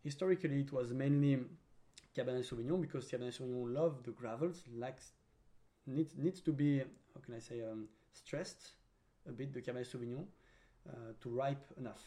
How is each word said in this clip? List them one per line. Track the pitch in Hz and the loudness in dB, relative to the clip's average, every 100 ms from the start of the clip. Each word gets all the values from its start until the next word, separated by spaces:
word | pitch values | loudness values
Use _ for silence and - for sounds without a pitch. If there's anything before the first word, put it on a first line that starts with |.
historically, | 147 143 185 185 160 139 | -4 0 4 4 4 2
it | 139 | 2
was | 139 120 | 0 0
mainly | 127 139 143 143 135 123 - _ - - - - - | 2 4 6 8 6 2 -10 _ -20 -20 -20 -8 -2
Cabernet | 123 127 123 | 0 0 -2
Sauvignon, | 123 123 180 | -2 0 2
because | 147 139 120 | 2 -4 -2
Cabernet | 123 123 - | -4 -4 -4
Sauvignon | 127 123 120 | -4 -2 -2
love | 131 165 135 | 2 2 2
the | 120 | -8
gravels, | - 120 117 170 175 - | -8 -8 -2 -2 -2 -10
likes, | 117 123 135 - _ _ _ _ - _ _ - | -6 -6 -8 -20 _ _ _ _ -20 _ _ -4
needs, | 135 156 139 | 0 0 2
needs | 156 185 | 0 2
to | - | 0
be, | 143 147 139 | 4 6 6
how | 135 - _ - | 2 -10 _ -18
can | - | -12
I | 117 | -12
say, | - 120 | -8 -6
um, | 110 110 107 _ _ | -4 -6 -8 _ _
stressed | - - 143 185 - - - _ _ _ _ - | -20 -6 -6 -6 -10 -20 -20 _ _ _ _ -12
a | |
bit, | 120 135 | -6 -6
the | 135 | -4
Cabernet | 127 123 123 | -4 -4 -4
Sauvignon, | 127 120 131 202 - - - - _ - | -4 -4 -4 -8 -14 -20 -20 -20 _ -14
uh, | 123 117 - | -12 -12 -8
to | 127 | -2
ripe | 120 139 139 - - | 0 0 -2 -6 -10
enough. | 120 - | -10 -10